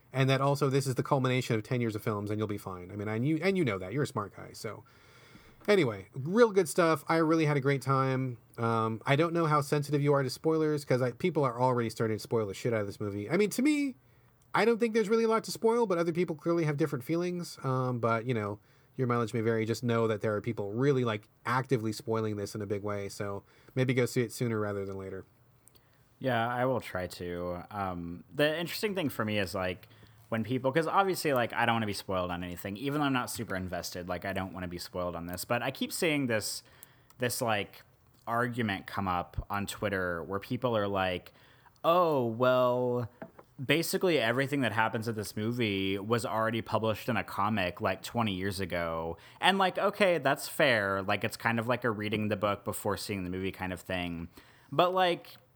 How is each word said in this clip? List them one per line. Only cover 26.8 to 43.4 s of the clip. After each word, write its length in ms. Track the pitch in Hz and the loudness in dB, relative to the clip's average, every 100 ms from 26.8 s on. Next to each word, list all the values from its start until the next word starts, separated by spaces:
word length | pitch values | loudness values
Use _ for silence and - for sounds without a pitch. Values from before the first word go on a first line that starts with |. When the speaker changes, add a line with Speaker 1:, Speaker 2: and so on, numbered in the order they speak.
Speaker 2:
try 260 | - 92 90 | -2 -6 -6
to. 560 | - 90 87 87 87 - | -6 -6 -4 -4 -6 -8
Um, 540 | 104 95 87 85 87 - 143 | -6 -4 -4 -8 -10 -8 0
the 240 | 147 156 | 0 0
interesting 340 | 170 - 220 | -6 -4 -4
thing 140 | 190 147 | -2 -2
for 140 | - | -2
me 160 | 107 107 | -2 0
is, 160 | 92 95 | 0 -2
like, 320 | 92 92 - - - - - | -4 -4 -10 -20 -20 -20 -6
when 160 | 113 | -4
people, 280 | 107 127 131 | -2 -2 0
'cause 140 | 156 156 | 0 2
obviously, 480 | 185 190 175 156 | 2 2 0 0
like, 200 | 131 113 | 2 0
I 120 | 82 117 | 2 4
don't 100 | 117 | 4
wanna 120 | 107 | 2
be 60 | |
spoiled 360 | 98 - 92 90 | -2 -2 -2 0
on 140 | 87 | -4
anything, 340 | 90 87 101 101 | -6 -8 -8 -6
even 220 | 139 147 | -4 -2
though 80 | 143 | 0
I'm 60 | |
not 160 | 127 117 | 0 -2
super 260 | - 107 95 | -6 -6 -4
invested, 520 | 92 87 - 92 87 | -4 -6 -6 -8 -6
like, 160 | 90 98 | -6 -4
I 80 | |
don't 200 | 95 95 | -4 -4
wanna 140 | 92 90 | -6 -8
be 100 | 85 | -8
spoiled 380 | - 92 90 85 | -8 -6 -6 -6
on 120 | 85 | -8
this, 180 | 90 - | -8 -4
but 180 | 120 | -2
I 80 | 123 | -4
keep 200 | - 247 | -6 -6
seeing 340 | - 175 147 131 | -2 0 0 0
this, 340 | 110 - - - - - _ _ - | -2 -2 -8 -14 -20 -20 _ _ -4
this, 220 | 123 - | -4 -2
like, 420 | 117 104 95 - - _ _ _ - | 0 0 -2 -10 -20 _ _ _ -4
argument 580 | 117 123 120 110 95 - | -2 0 0 -2 -2 -6
come 220 | - 95 | -4 0
up 380 | 87 - - - | 0 -2 -6 -4
on 160 | 101 98 | -4 -4
Twitter 560 | - 104 98 90 85 | -4 -2 0 -2 -4
where 160 | 78 98 | -4 -6
people 380 | - 123 123 113 | -4 -4 0 0
are 100 | 101 | 2
like, 440 | 98 92 90 - - - - - _ | 2 0 -2 -6 -20 -20 -20 -20 _
"Oh, 420 | 156 175 170 143 117 | 2 4 4 2 0
well, 840 | 113 127 127 127 123 123 123 117 - - - | 2 4 6 4 2 0 0 -4 -10 -20 -20